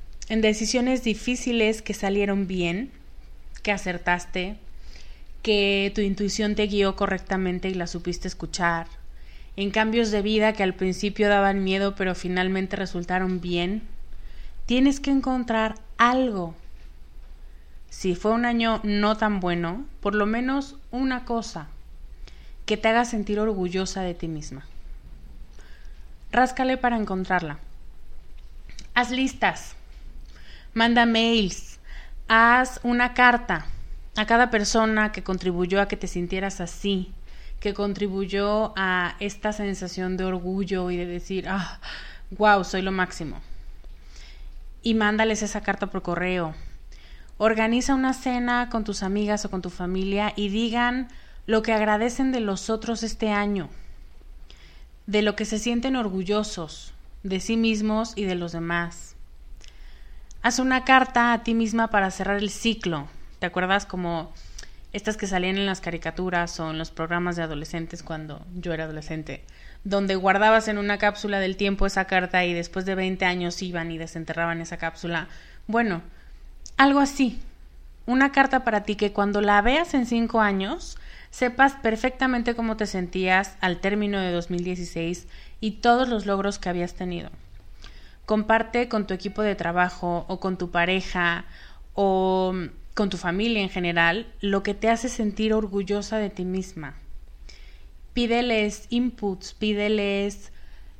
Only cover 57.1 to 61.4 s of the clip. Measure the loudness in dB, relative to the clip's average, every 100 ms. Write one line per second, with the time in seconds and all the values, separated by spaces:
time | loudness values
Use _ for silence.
57.1 | -10 -4 -2 0 2 4 2 2 0 0
58.1 | -2 -2 -2 -2 -4 -2 0 -2 -6 -16
59.1 | -16 -18 -18 -16 -14 -14 -16 -16 -16 -14
60.1 | -14 -14 -2 0 2 2 2 6 6 6
61.1 | 4 4 2